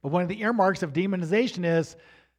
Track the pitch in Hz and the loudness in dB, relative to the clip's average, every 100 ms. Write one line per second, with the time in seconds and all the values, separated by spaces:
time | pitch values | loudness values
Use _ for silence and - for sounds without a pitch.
0 | 143 170 175 208 202 226 190 190 170 139 | -2 -2 -2 -2 -2 2 2 2 -2 -2
1 | 196 185 165 208 254 - 175 165 156 - | -2 -2 0 0 0 -2 0 0 0 -10
2 | - - _ | -20 -20 _